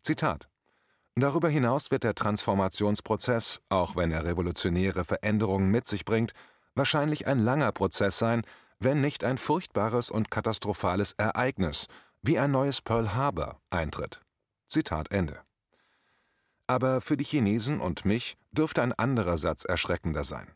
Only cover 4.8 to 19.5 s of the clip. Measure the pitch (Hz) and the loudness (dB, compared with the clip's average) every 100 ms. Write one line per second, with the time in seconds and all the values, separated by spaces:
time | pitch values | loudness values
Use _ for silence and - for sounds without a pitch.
4.8 | 95 92 90 - 107 107 107 95 95 113 | 0 0 -2 -2 0 0 2 2 2 2
5.8 | - 101 - 110 113 - - _ _ - | 0 -4 0 0 0 -6 -20 _ _ -2
6.8 | 135 151 151 147 - 135 110 143 123 - | 0 0 0 -2 0 2 2 4 2 2
7.8 | 95 - 101 - 113 117 113 - _ _ | -2 2 0 2 0 0 -4 -14 _ _
8.8 | 127 147 139 - 113 127 - 156 - 107 | 0 2 0 -2 -4 -2 -2 -2 -2 -2
9.8 | 107 120 120 110 107 - 107 110 101 101 | 0 0 0 -2 -2 -2 -2 -2 -4 -2
10.8 | 104 92 101 - 104 - 127 139 87 - | 0 0 -2 0 -2 0 -2 0 -2 -2
11.8 | - - _ _ 123 156 139 135 139 135 | -6 -14 _ _ 0 2 4 2 2 -2
12.8 | - 113 113 107 139 87 71 - _ 87 | 0 0 0 0 -2 -2 -6 -8 _ -4
13.8 | 78 - 76 - _ _ _ _ _ 156 | -4 -6 -10 -12 _ _ _ _ _ -2
14.8 | 151 78 78 101 82 - - _ _ _ | -2 -4 -2 -2 -2 -4 -20 _ _ _
15.8 | _ _ _ _ _ _ _ _ - 127 | _ _ _ _ _ _ _ _ -2 0
16.8 | 131 131 - 143 - 147 104 113 113 - | 2 0 0 -2 0 2 2 2 0 -2
17.8 | 90 - 95 113 - - _ - 156 - | -2 -2 0 0 -2 -12 _ -2 0 2
18.8 | 123 - 123 127 90 85 82 | 0 0 0 2 2 2 0